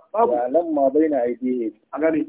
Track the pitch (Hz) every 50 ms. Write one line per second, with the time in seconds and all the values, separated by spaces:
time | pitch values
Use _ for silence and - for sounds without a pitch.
0 | - _ - 214 240 - 123 120 123 123 135 170 175 - - 143 139 135 131 151
1 | 160 156 147 127 120 123 120 117 127 127 127 123 113 107 - _ _ _ - 143
2 | 156 160 160 147 -